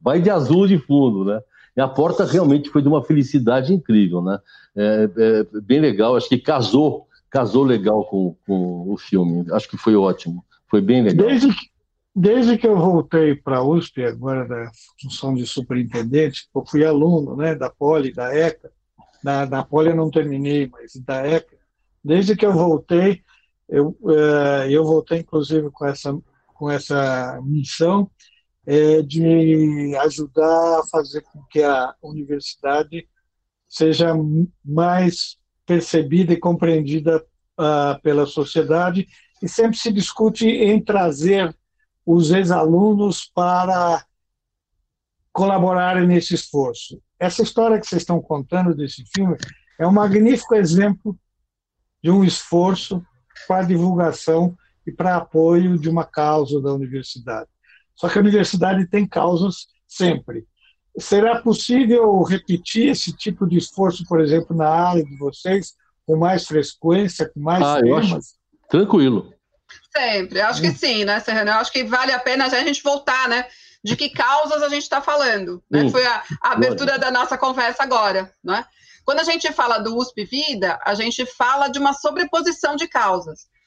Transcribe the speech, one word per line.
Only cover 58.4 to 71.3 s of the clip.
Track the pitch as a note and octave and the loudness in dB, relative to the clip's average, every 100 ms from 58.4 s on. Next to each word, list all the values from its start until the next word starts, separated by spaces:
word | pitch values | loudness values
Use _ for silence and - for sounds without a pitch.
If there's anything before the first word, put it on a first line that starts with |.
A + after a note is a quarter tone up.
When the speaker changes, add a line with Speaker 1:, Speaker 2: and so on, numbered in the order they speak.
| F3+ F3+ F#3 F#3+ F3+ | 2 0 0 0 0
Speaker 2:
tem | G#3 G3+ | -2 -2
causas | - E3 F3 F#3+ - - _ _ | -2 0 0 -2 -4 -12 _ _
sempre. | - F3+ D3 - F3 - _ _ _ _ - | -2 0 0 -6 -14 -14 _ _ _ _ -14
Será | - G3+ A3 A#3 | 0 2 2 2
possível | A#3+ G#3+ - B3 A#3+ A#3+ A3 G3 | 0 0 2 2 4 4 4 4
repetir | F3 F#3 - F3 - A3 C4+ | 2 -2 -2 -4 -2 0 2
esse | - - | 0 -4
tipo | E3+ G#3+ F3+ F#3 | -8 -6 -4 0
de | E3+ | 0
esforço, | - - F#3+ F3+ F3 | 0 -2 -2 -2 -2
por | E3+ | 0
exemplo, | D3+ D#3+ E3 E3 | 2 2 0 -2
na | D#3 | 0
área | E3 F3 F3 | 2 2 0
de | D3 C#3 | -2 -6
vocês, | C#3+ - F3+ G3 F3+ - _ _ - | -8 -6 -2 -2 -2 -16 _ _ -2
com | D#3+ | 0
mais | E3+ F#3 - | 2 0 0
frequência, | D#3 C#3+ - D#3+ F3 G3+ - D#3 | -2 -2 -2 0 2 0 -4 -8
com | - | -6
mais | D3+ F3+ | -2 0
Speaker 1:
Ah, | C#3+ D3 | 2 2
eu | A#2+ - | 2 2
acho | G3+ | 0
Speaker 2:
temas? | E3+ - _ _ _ - | -2 -8 _ _ _ -2
Speaker 1:
tranquilo. | D#3 G3+ G3 C3+ A2 - _ _ _ _ - _ | 0 2 4 4 2 -4 _ _ _ _ -20 _
Speaker 3:
Sempre, | D4 B3 G#3 F#3 F3+ | -4 -2 -2 -4 -2
eu | G#3 | -2
acho | D3+ | 0
que | E3 | -2
Speaker 2:
Hum. | C#3+ | -2
Speaker 3:
sim, | D4 A3 | -2 -2
né, | G3+ G#3 | 0 -2
Serrano? | A#3 | -2